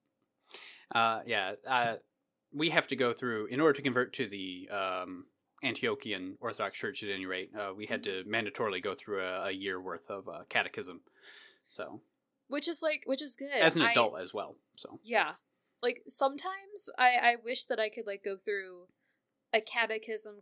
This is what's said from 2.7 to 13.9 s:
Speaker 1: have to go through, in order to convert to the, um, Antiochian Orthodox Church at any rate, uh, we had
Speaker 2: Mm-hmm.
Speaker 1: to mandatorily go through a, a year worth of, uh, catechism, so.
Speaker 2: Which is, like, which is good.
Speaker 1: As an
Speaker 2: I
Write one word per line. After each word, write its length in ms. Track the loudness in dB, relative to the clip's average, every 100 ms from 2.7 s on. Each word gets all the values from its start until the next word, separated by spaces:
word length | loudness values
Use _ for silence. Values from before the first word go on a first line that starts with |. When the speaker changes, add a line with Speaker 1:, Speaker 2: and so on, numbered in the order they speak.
Speaker 1:
have 160 | 4 2
to 80 |
go 180 | 2 2
through, 340 | 2 -2 -2 -2
in 120 | 4
order 140 | 6
to 100 | 6
convert 300 | 4 2 2
to 140 | 0 -4
the, 400 | -4 -6 -8 -4
um, 540 | 0 0 0 -4 -8 -14 _ _ -6
Antiochian 720 | -4 0 0 0 -2 -4 -4 -6
Orthodox 380 | -6 -2 -4 -2
Church 240 | -4 -4
at 60 | -4
any 140 | -4 -2
rate, 240 | -4 -6 -6
uh, 140 | -6
we 120 | -6 -4
had 160 | -4
Speaker 2:
Mm-hmm. 240 | -2 -4 -2
Speaker 1:
to 200 | -2 -2
mandatorily 320 | -2 -2 -2
go 120 | -4
through 280 | -6 -4 -4
a, 220 | -2 -2 -4
a 20 |
year 300 | -4 -4 -4
worth 280 | -6 -10 -8
of, 180 | -8 -8
uh, 140 | -12 -2
catechism, 500 | 0 0 -4 -8 -10 -18 _ -20 -20 -20 -20 _
so. 340 | -10 -10 -10 -16 _ _ _ -8
Speaker 2:
Which 200 | -4 0
is, 120 | 0
like, 220 | 0 0 0
which 160 | -2
is 120 | -2
good. 160 | -4 0 6
Speaker 1:
As 140 | 6
an 80 | 6
Speaker 2:
I 100 | 6